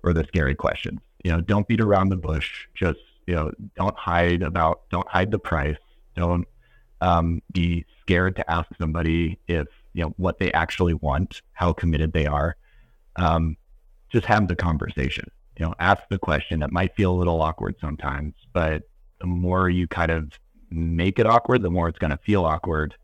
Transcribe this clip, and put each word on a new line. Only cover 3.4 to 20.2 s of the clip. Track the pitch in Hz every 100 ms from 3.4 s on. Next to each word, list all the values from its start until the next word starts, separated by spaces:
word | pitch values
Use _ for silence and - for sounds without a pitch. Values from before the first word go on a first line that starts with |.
| 78 - 104 -
don't | 95 -
hide | - 87 87 87
about, | 80 90 80 85 -
don't | 87 -
hide | 92 98
the | 107
price. | - 80 73 76 _ _ _ -
Don't, | 87 87 90 _ _ _ _ -
um, | 90 85 85 85 _
be | 90 85 85 - _
scared | - 90 92 92
to | -
ask | 82 87 -
somebody | 80 78 80 82 82 82 -
if, | 85 71 - -
you | -
know, | 80 -
what | 90 -
they | 92
actually | 78 82 - 90
want, | 82 76 69 92 - _
how | - 87
committed | 82 85 76 80
they | 80 73
are. | 71 80 - _ - - _ _ -
Um, | 85 82 82 76 _ - _ - _
just | 117 -
have | 110 95
the | 90
conversation, | 87 78 - - 65 - - _ _ -
you | 80
know, | -
ask | - 104 -
the | 98
question. | - 76 - 82
It | 73
might | 87 92 -
feel | 95
a | 90
little | 87 82
awkward | 78 82 50 -
sometimes, | 78 73 71 69 76 - -
but | 90 80 78 - _ - _
the | 87
more | 87 90 92 92
you | 90 87
kind | - 82
of | 82